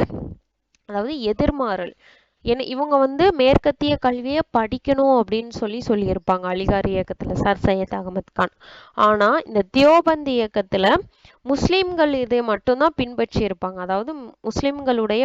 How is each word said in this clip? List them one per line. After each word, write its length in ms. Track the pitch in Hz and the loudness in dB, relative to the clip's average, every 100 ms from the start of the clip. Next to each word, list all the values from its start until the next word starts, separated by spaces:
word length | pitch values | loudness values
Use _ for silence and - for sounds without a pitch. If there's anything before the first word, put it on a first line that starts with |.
| - - - - _ _ _ _ - | 2 -4 -12 -16 _ _ _ _ -10
அதாவது 260 | 202 233 311 214 | -6 -6 -4 -4
எதிர்மாறல். 680 | 214 294 285 240 185 175 - _ _ _ _ | 0 0 0 -2 -4 -8 -14 _ _ _ _
ஏன்னா 200 | 226 254 | -4 -4
இவங்க 320 | - 254 294 285 | -4 -4 0 2
வந்து 280 | 269 277 370 | 2 2 2
மேற்கத்திய 580 | 311 254 285 294 277 294 294 | 4 4 4 2 0 0 0
கல்வியை 460 | 254 247 247 302 - | 0 -2 -2 -2 0
படிக்கணும் 640 | 233 220 254 - 269 269 | -2 -2 -4 0 2 4
அப்படின்னு 380 | 254 196 220 233 | 4 2 -2 -4
சொல்லி 260 | - 214 226 | -6 -6 -4
சொல்லியிருப்பாங்க 640 | - 208 190 185 185 185 180 | -2 0 0 -2 0 -2 -2
அலிகார் 420 | 185 196 202 196 | -4 0 0 0
இயக்கத்துல 460 | 190 185 - - | -2 -4 -8 -6
சர் 280 | 185 202 196 | -2 0 0
சையத் 320 | - 190 190 | 0 0 -2
அகமது 360 | 196 185 185 - | -8 -8 -8 -8
கான். 200 | - 180 _ - - - - | -4 -6 _ -20 -20 -10 0
ஆனா 320 | 214 214 208 311 | 2 4 2 2
இந்த 160 | - 214 190 | 0 -2 0
தியோபந்த் 640 | 262 285 330 330 311 277 | 4 6 6 4 0 0
இயக்கத்துல 560 | 247 214 214 196 196 190 330 - _ _ _ 247 | -2 -2 -2 -2 0 2 2 -2 _ _ _ -4
முஸ்லிம்கள் 680 | 277 - 370 359 349 302 | -2 0 0 0 0 0
இதை 260 | 269 233 240 | 0 0 -2
மட்டும்தான் 540 | 233 202 - 254 311 302 | 0 -2 0 2 2 0
பின்பற்றி 440 | 240 233 226 - | -6 -4 -4 -2
இருப்பாங்க. 340 | 208 185 185 185 | -4 -4 -8 -8
அதாவது 320 | 180 190 240 302 226 - | -4 -4 -4 -10 -14 -12
முஸ்லிம்களுடைய 800 | - - 277 285 262 240 214 214 | -8 -4 -2 -2 -2 0 0 0